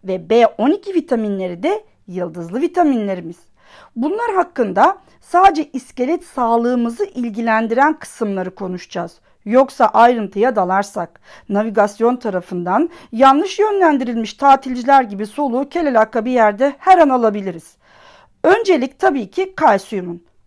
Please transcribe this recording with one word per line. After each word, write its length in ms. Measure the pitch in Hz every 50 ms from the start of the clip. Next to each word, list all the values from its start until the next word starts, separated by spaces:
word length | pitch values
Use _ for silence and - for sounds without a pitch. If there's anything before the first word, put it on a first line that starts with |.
| -
ve 260 | 190 185 185 165 160
B 160 | 220 240 233
on 240 | - - - 214 277
iki 240 | 349 403 - 403 381
vitaminleri 680 | 339 - - 254 226 214 208 202 190 190 180 175 170
de 220 | 202 330 403 427 - _ _ _ _
yıldızlı 540 | - 180 185 180 165 160 180 165 165 180 254
vitaminlerimiz. 760 | 330 339 349 359 349 294 262 226 208 202 190 180 170 165 175 - _ _ _ _ _ _ - - - _ -
Bunlar 380 | 226 247 311 392 440 480 480 392
hakkında 640 | 381 - - - - 233 196 175 190 240 349 392 - _ _ _ _
sadece 440 | _ - - 349 381 392 320 311 294 -
iskelet 520 | - 254 - - - - 247 262 339 339 -
sağlığımızı 800 | - - 269 247 226 233 233 233 240 254 247 233 233 233 233 415
ilgilendiren 920 | 403 - 254 240 233 202 226 226 233 220 220 226 214 226 254 277 311 311 -
kısımları 560 | - - - - 226 208 196 196 185 185 185
konuşacağız. 640 | - 202 185 180 175 - - - 180 170 170 - _ _ _ _ _ -
Yoksa 420 | 202 226 254 277 - - - 247
ayrıntıya 720 | - - - 233 240 247 226 208 196 - 196 220 262 233
dalarsak, 640 | 208 185 180 185 196 202 - - 208 170 - _ _ _ - - - - -
navigasyon 680 | 202 202 220 226 196 214 202 208 208 - 226 240 247
tarafından 720 | 247 - 220 185 180 175 - 185 175 175 180 190 233 330 330 - - - -
yanlış 460 | - 220 269 269 269 294 392 381 - -
yönlendirilmiş 760 | 415 427 403 392 370 320 294 254 254 240 233 233 220 - -
tatilciler 680 | - 285 277 269 269 - 262 254 247 233 262 277 269
gibi 240 | 254 202 202 190 214
soluğu 420 | 208 - 285 294 269 233 254 277 277
kel 200 | - 349 330 285
alaka 360 | 247 220 220 214 - 254 214
bir 60 | 254
yerde 440 | 254 240 220 208 208 202 269 285 277 -
her 200 | - 381 381 359
an 100 | 320 277
alabiliriz. 680 | 262 247 226 220 202 208 196 190 165 165 - - _ _ _ _ _ _ _ - - _ _ _ _ _ -
Öncelik 540 | 320 381 453 453 403 349 269 240 262 - -
tabii 320 | 381 381 285 269 208 180
ki 240 | - 359 381 381 381
kalsiyumun, 680 | - 320 254 208 196 - - 220 190 180 180 170 175 _ _ _ _ _